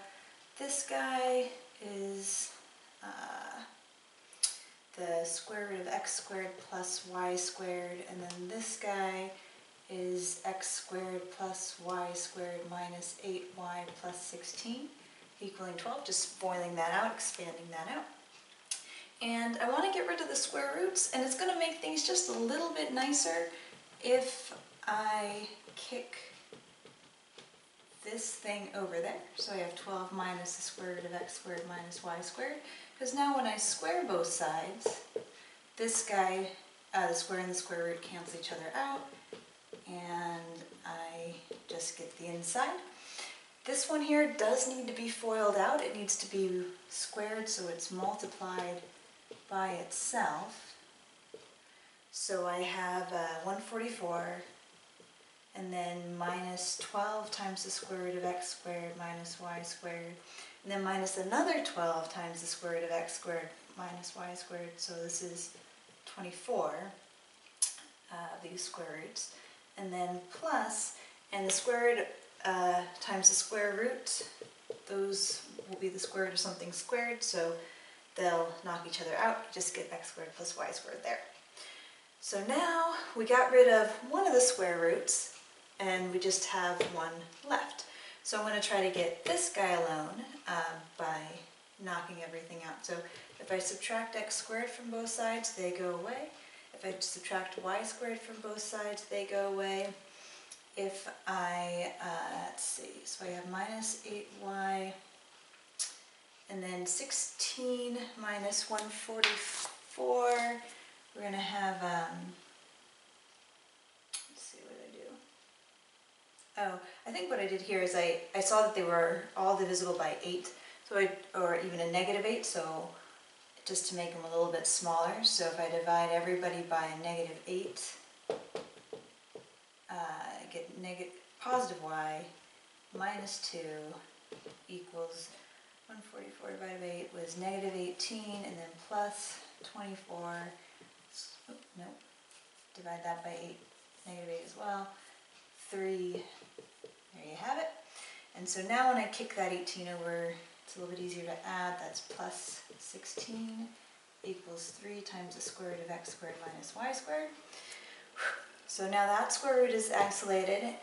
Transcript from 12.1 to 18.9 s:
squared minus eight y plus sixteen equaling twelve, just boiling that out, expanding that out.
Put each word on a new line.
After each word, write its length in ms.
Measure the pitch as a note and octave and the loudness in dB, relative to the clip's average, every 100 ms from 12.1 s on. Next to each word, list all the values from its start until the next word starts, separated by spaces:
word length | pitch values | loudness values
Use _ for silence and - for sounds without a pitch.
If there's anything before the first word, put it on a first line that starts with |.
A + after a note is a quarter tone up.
squared 480 | F3 - F#3 F3 F3 E3+ | -4 -6 -4 -4 -4 -6
minus 460 | F3 F3 F3 - - G3+ | -6 -6 -6 -8 -6 -4
eight 260 | F#3 - F3+ | -4 -6 -8
y 260 | F3+ F3 F3 - | -6 -6 -6 -8
plus 200 | F3+ F3 | -8 -6
sixteen 640 | - E3+ - - A#3 B3 D4 - - - - - | -8 -8 -8 -6 -4 -4 -6 -12 -20 -20 -20 -10
equaling 340 | G3 - F#3 E3+ | -10 -6 -6 -4
twelve, 300 | A3+ C#4 C#4+ | -4 -4 0
just 340 | F3+ - - | 0 0 -2
boiling 360 | F#3 F3+ F3 E3+ | 0 0 0 2
that 180 | E3 | 4
out, 180 | F#3 A3+ | 4 2
expanding 540 | A3+ - - E3+ E3 E3+ | 2 -4 -4 -6 -8 -8
that 180 | D#3+ F3 | -6 -4
out. 120 | D4 - - - - - - - - - | -4 -6 -12 -20 -20 -20 -20 -8 -8 -8